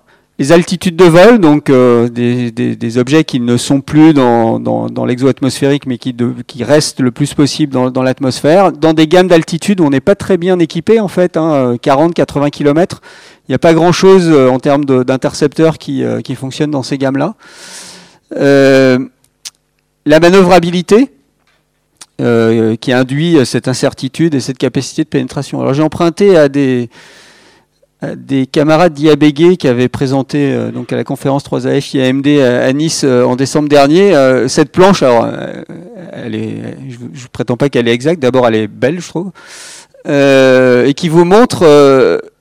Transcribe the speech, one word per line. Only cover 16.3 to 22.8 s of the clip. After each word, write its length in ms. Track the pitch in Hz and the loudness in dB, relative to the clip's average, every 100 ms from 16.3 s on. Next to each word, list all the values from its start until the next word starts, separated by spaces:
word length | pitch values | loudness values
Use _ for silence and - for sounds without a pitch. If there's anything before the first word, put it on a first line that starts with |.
| 127 | -10
fonctionnent 340 | 135 - 151 | -10 -6 -4
dans 140 | 147 | -4
ces 140 | - 139 | -6 -4
gammes-là. 360 | 135 135 160 - - - - - - - - _ - - | -4 -2 -4 -6 -18 -20 -20 -20 -20 -20 -20 _ -14 -2
Euh, 640 | 139 139 135 135 131 127 127 _ _ _ - _ _ _ _ _ 147 | 2 4 4 4 2 0 -4 _ _ _ -20 _ _ _ _ _ 0
la 140 | 156 | 2
manœuvrabilité, 880 | 170 196 180 180 170 175 175 214 269 _ _ _ _ _ _ _ _ _ - - | 4 4 4 4 2 -4 0 2 2 _ _ _ _ _ _ _ _ _ -20 -6
euh, 560 | 123 117 113 113 110 | -2 0 2 0 0
qui 160 | 113 | -2